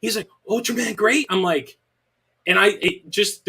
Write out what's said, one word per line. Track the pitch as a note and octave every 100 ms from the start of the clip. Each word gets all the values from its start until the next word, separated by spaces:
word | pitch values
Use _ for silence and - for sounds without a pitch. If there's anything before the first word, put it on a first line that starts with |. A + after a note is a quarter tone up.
He's | A3+ G#3+
like, | - _ -
Ultraman, | A3+ A#3 A#3+ A#3 F#3+
great. | G#3 C4+ D4
I'm | F#3
like, | F#3 D#3 C3 - _ _ _ _ _ _ -
and | F#3
I, | G3+ G3+
it | F#3 - -
just | F3+ G#3 -